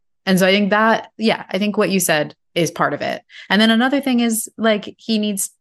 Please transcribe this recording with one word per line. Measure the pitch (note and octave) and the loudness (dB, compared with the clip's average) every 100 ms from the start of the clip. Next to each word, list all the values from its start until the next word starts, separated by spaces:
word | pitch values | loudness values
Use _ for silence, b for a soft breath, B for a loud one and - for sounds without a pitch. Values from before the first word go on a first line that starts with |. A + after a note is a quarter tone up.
| _ _ - | _ _ -2
And | F#3 | 2
so | F#3+ | 4
I | |
think | G3 G3+ | 2 2
that, | G#3 A3 A3 - - | 2 2 2 -4 -4
yeah, | A3 - - | -2 -2 -4
I | F#3+ | -4
think | G#3 G3+ | -2 0
what | F#3 | 0
you | F#3+ | 0
said | F3+ D#3 D3 - _ | 0 0 -2 -8 _
is | E3+ D3+ | -4 -2
part | - C#3+ | -2 -2
of | C#3+ | -2
it. | C3 - - B B | -6 -6 -10 B B
And | F#3+ | 2
then | A3 | 4
another | A3+ B3+ C#4 | 2 2 0
thing | C#4 A#3+ | 0 0
is, | A#3 A3 - - | 0 -2 -6 -4
like, | A3 G#3 - - | 0 0 -4 -12
he | - A3 | -4 -2
needs, | G#3+ G3 - _ | -2 -4 -8 _